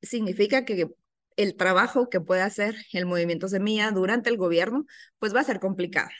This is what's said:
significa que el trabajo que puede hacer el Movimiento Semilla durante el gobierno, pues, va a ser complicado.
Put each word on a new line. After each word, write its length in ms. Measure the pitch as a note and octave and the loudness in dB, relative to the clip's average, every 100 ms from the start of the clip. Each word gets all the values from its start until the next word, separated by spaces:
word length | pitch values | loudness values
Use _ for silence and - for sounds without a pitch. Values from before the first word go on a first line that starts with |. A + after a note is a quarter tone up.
significa 640 | - A#3+ G#3 F#3 G#3 C4 | -4 -2 -2 2 2 2
que 240 | B3 F#3+ D#3+ - _ _ _ - | 0 -2 -2 -4 _ _ _ -2
el 200 | G3+ - | -2 2
trabajo 520 | F#3 F#3 A#3+ C4 B3 | 2 4 2 2 0
que 120 | F#3 | 0
puede 200 | D#3+ F#3 | 0 0
hacer 340 | G3 G3+ G#3 A3 - | 0 0 -4 -4 -8
el 120 | F#3 F3+ | -4 -2
Movimiento 420 | F3 E3+ E3 F#3+ | 0 0 -2 -2
Semilla 400 | F#3+ G#3 G#3+ G#3+ | -2 0 0 0
durante 380 | F#3+ F#3 A#3+ A#3 | 0 0 0 0
el 80 | A#3 | 0
gobierno, 480 | F3+ E3+ F#3+ B3+ D4+ - - - | 2 2 2 -2 -6 -12 -20 -8
pues, 160 | G3+ A#3 | 0 0
va 60 | |
a 20 | |
ser 160 | D4+ G3+ | 0 -2
complicado. 480 | F#3+ F#3 F3+ D#3 - - | -2 -4 -4 -4 -6 -8